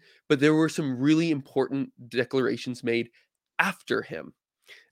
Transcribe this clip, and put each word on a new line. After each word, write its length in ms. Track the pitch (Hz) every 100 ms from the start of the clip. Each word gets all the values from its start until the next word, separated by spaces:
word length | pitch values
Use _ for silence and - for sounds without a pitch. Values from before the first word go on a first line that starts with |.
| _ _ -
but 100 | 147
there 140 | 151
were 160 | 156 160
some 300 | - 147 123
really 320 | 139 156 170
important 600 | 147 131 135 127 139 131 - 120
declarations 760 | 120 120 135 117 117 - 120
made 260 | 117 117 117 _ _ _ _ -
after 460 | 185 185 - 113
him. 320 | - 82 - - _ _ _ - _